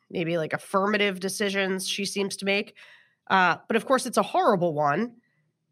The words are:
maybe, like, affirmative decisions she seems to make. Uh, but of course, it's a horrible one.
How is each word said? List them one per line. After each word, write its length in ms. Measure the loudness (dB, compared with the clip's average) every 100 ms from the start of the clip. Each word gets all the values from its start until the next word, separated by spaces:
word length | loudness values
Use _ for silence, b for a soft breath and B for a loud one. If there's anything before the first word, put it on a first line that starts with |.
| -10
maybe, 260 | -6 -2 -2
like, 160 | -2
affirmative 640 | -6 -2 0 2 2 0 -2
decisions 680 | -6 -4 -2 0 -2 -2 -4
she 180 | -6 -6
seems 300 | -4 -4 -4
to 80 | -2
make. 300 | -2 -2 -12 B B B B 0
Uh, 280 | 4 4 2 0
but 80 | -2
of 120 | 2
course, 180 | 0 0
it's 120 | 0
a 40 |
horrible 540 | 0 2 2 4 2 0
one. 380 | 2 0 -2 -8 b b b _ _